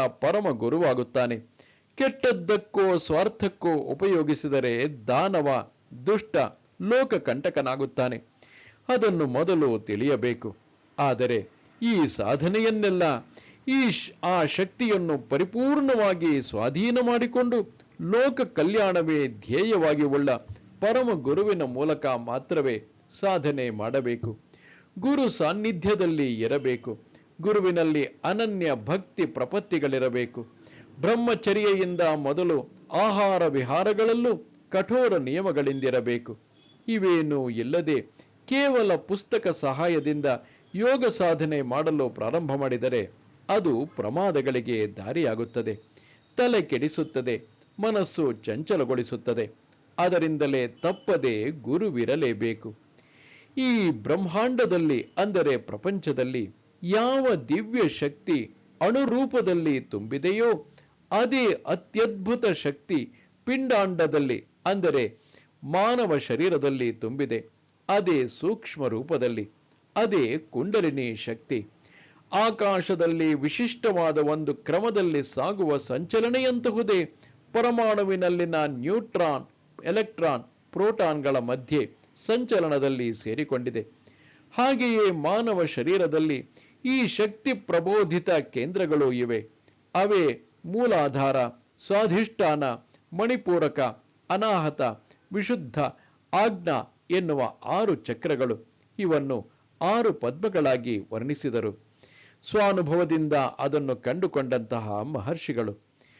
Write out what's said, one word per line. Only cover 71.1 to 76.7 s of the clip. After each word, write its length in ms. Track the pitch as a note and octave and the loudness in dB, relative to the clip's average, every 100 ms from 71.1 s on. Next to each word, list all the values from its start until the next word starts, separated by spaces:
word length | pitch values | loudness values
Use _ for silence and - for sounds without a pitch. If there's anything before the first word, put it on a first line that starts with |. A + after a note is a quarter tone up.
ಶಕ್ತಿ. 440 | A2 - A2+ - B2+ G#2 _ _ - - _ - | -6 -8 -10 -6 -6 -6 _ _ -20 -20 _ -4
ಆಕಾಶದಲ್ಲಿ 1040 | G3 A3+ A3 G3+ F#3+ E3 F#3 E3+ E3 D#3+ | 0 0 0 0 0 0 0 0 2 0
ವಿಶಿಷ್ಟವಾದ 840 | D3 D3 - A#3+ A#3+ A3+ F3+ E3 D3+ | 0 -2 -2 -4 -2 -2 2 2 2
ಒಂದು 360 | D3 D3+ D3+ | 2 0 -2
ಕ್ರಮದಲ್ಲಿ 680 | C#3+ - E3 A3+ G#3 F3+ D3+ | -6 -2 0 0 0 0 0
ಸಾಗುವ 560 | C3+ - D3 G3+ E3+ C#3+ | -2 -4 -2 0 0 0
ಸಂಚಲನೆಯಂತಹುದೇ 1300 | - B2+ E3+ A3+ A#3 B3+ B3+ B3 B3 | -2 -6 -2 0 2 2 0 0 0